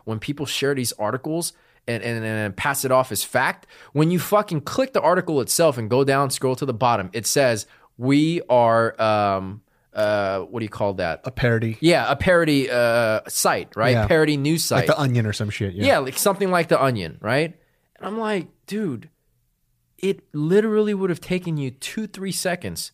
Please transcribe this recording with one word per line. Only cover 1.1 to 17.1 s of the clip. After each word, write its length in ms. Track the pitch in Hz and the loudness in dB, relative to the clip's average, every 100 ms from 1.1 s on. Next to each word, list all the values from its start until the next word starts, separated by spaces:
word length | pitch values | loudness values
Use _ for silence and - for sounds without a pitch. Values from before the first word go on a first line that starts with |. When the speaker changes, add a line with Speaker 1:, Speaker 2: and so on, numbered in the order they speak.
| 123 151 160 165 - _ _ - | -4 -4 -4 -6 -10 _ _ -8
Speaker 1:
and, 140 | 117 | -6
and, 200 | 110 113 | -4 -4
and 320 | 110 110 107 95 | -4 -4 -4 -2
pass 280 | 147 143 | -2 -2
it 80 | 135 | 2
off 180 | 131 131 | 2 2
as 140 | 104 | -2
fact. 420 | - 127 139 185 _ - - | -4 0 0 -2 _ -20 -6
When 200 | 139 156 | 0 2
you 80 | 175 | 2
fucking 400 | - 208 208 165 | 2 0 2 -4
click 320 | - - 262 | -4 -2 -2
the 80 | 196 | 0
article 400 | 151 180 180 151 | 2 2 2 -2
itself 360 | 117 - 165 123 | 0 2 2 2
and 120 | 110 | 0
go 140 | 123 | 2
down, 260 | 139 135 139 | 4 2 0
scroll 240 | - - 131 | -2 -2 -2
to 80 | 139 | -4
the 60 | |
bottom, 380 | 113 123 113 92 | 0 2 2 -2
it 140 | 113 104 | -6 -2
says, 400 | - 135 113 - _ _ - | 2 2 2 -4 _ _ -6
"We 420 | 123 143 156 165 - | 2 4 4 0 2
are," 520 | 123 117 113 113 - | 4 6 4 2 2
um, 600 | 110 107 101 98 95 104 - _ _ | 2 2 2 0 -4 -12 -18 _ _
uh, 480 | - 107 104 98 98 | -2 0 0 0 -2
what 180 | 87 113 | -4 -6
do 40 | |
you 40 | 110 | -8
call 240 | - 104 | -4 -4
that? 280 | 95 87 78 | -2 -4 -4
Speaker 2:
A 80 | - | -8
parody. 460 | - 123 117 113 110 | -2 0 2 0 0
Speaker 1:
Yeah, 280 | 160 160 117 | 2 2 2
a 60 | |
parody, 560 | - - 175 160 143 127 | 0 2 4 4 2 2
uh, 520 | 123 120 117 117 107 - | 2 2 2 2 0 -2
site, 480 | - 190 131 80 | -2 0 0 -4
right? 160 | - 113 120 | -2 2 2
Speaker 2:
Yeah. 100 | 104 | 2
Speaker 1:
Parody 300 | 160 156 147 | 2 2 2
news 260 | 139 165 | 0 0
site. 240 | - 120 82 | 0 0 2
Speaker 2:
Like 80 | - | 0
The 40 | |
Onion 240 | 139 120 110 | 2 0 0
or 60 | |
some 180 | 104 104 | -2 -6
shit, 240 | - 101 | -4 -6
yeah. 120 | 131 247 | 0 2
Speaker 1:
Yeah, 120 | 208 | 2
like 180 | 135 135 | 0 -2
something 340 | 202 190 196 | 0 0 0
like 160 | 180 165 | 0 2
The 120 | 147 | 2
Onion, 380 | 135 117 85 | 2 0 -4